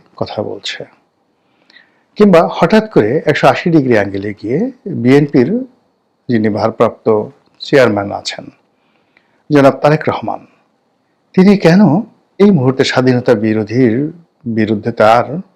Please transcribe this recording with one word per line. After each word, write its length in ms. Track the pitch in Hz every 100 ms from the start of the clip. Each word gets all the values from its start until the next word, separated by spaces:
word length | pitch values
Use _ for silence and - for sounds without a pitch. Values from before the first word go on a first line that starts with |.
| - -
কথা 280 | 107 -
বলছে? 420 | 107 101 - - - _ _ _ _ _ _ _ _ _ _ _ _ -
কিংবা 340 | 208 165 185
হঠাৎ 400 | - 170 220 220
করে 300 | 143 107 156 156
একশো 220 | 147 143
আশি 220 | 120 180
ডিগ্রি 240 | 160 131
অ্যাঙ্গেলে 400 | 110 101 98 104 101
গিয়ে 300 | 104 143 254 - 208
বিএনপির 720 | 127 117 139 151 143 123 233 262 _ _ _ _ _ -
যিনি 200 | 117 107
ভারপ্রাপ্ত 720 | 104 110 - 113 - 110 107 110 - _ _
চেয়ারম্যান 520 | - 143 120 104 101
আছেন, 340 | 95 - - - _ _ _ _ _ _ _ _ _ -
জনাব 220 | 147 135
তারেক 360 | 131 147 151 -
রহমান, 380 | - 107 101 - _ _ _ _ _ _ _ _
তিনি 240 | - 185 196
কেন 240 | 165 185 185 170 - _ _ -
এই 140 | 202
মুহূর্তে 320 | 170 127 131
স্বাধীনতা 500 | 127 135 127 123 120
বিরোধীর 800 | 110 110 110 107 120 123 117 151 170 _ _ 120
বিরুদ্ধে 460 | 110 107 107 117
তার 500 | 113 107 120 110 165 -